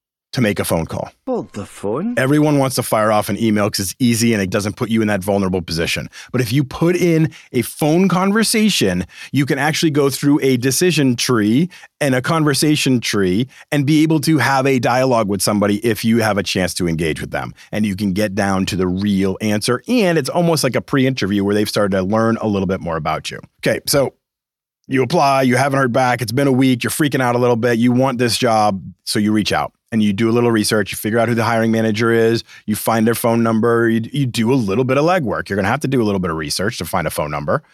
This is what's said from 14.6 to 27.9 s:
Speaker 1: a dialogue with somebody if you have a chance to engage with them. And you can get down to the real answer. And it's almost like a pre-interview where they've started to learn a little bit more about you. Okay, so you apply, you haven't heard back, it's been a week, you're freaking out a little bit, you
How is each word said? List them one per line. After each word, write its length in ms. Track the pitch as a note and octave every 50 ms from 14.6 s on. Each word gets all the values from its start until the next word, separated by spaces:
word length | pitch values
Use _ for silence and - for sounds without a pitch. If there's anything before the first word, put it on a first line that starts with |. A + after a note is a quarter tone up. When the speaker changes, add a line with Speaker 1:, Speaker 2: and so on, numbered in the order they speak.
| C3
Speaker 1:
a 140 | C#3 C3+ B2+
dialogue 480 | A#2 C3+ A#2+ B2+ C3 C3+ B2+ A2+ A2+ F#2+
with 160 | G2+ F#2+ -
somebody 340 | - G#2+ G#2 G2+ G2+ G2+ G#2 -
if 180 | A#2+ G#2+ - -
you 200 | A2+ A2+ A#2 A2
have 160 | A2 G2+ G2+
a 40 | F#2+
chance 300 | - - G2+ F#2 F2+ -
to 140 | - F#2 E2+
engage 340 | D#2+ D#2+ E2+ D#2+ D2 -
with 80 | - -
them. 240 | - D2 B1+ A#1+ B1 - - -
And 140 | - G#2+ G#2+
you 100 | G#2+ G2
can 160 | F#2+ G#2+ G2+
get 220 | F2+ G2 G#2 G#2+ F#2+
down 320 | G#2 G2+ G2 G2 F#2 F#2+ F2
to 80 | -
the 120 | F2 F#2 F2+
real 500 | F2+ F#2+ G2+ G#2 G2+ F#2+ G2 F#2+ F#2+ -
answer. 440 | A2 G#2+ G#2 G#2 - - A#2+ B2 - -
And 300 | A#3+ B3+ G#3 F3+ E3+ D#3+
it's 120 | C3 C3
almost 340 | - - F3 E3+ E3 C#3+ -
like 120 | C3+ A2+
a 60 | B2+
pre-interview 640 | - - - C#3 B2+ C3+ C3 B2 G#2+ F#2+ G#2 G2+ G2
where 100 | G2+ G2+
they've 160 | G#2+ G#2+ -
started 260 | - A2+ G#2 G2+ F#2+
to 60 | F#2+
learn 380 | F#2 F#2+ G#2+ A2 A2+ A2+ A2+ -
a 60 | - A2
little 180 | G2+ G2 F#2+
bit 160 | F2+ F#2+ F2+
more 160 | D2 E2+ D#2+ D#2+
about 320 | D2+ D#2+ D#2 D2 - -
you. 100 | - - - - _ _ -
Okay, 180 | D3 A#2 - -
so 300 | - - C#3+ C3 - - _ _ _ _ _ _ _ _ _ _ _ _ _ _ -
you 160 | C3 C3 C3
apply, 400 | A#2+ D3 F3 D3 C#3 C3+ C3+ C3+
you 140 | B2+ B2 B2
haven't 200 | C3+ C#3+ C3+ C#3
heard 160 | C3+ B2 A2+
back, 300 | C3 C3 B2 B2 A#2+ B2
it's 80 | G#2
been 160 | A2 C3+ C#3 C#3
a 40 |
week, 320 | C3 B2 C3+ C3 B2+ A#2 -
you're 80 | A2+
freaking 300 | - - D#3+ C#3+ D3 C3+
out 140 | C3 B2 A#2+
a 20 | A#2+
little 180 | B2 A#2+ B2
bit, 220 | A2+ A2+ B2 A#2+ A2+
you 140 | A#2 B2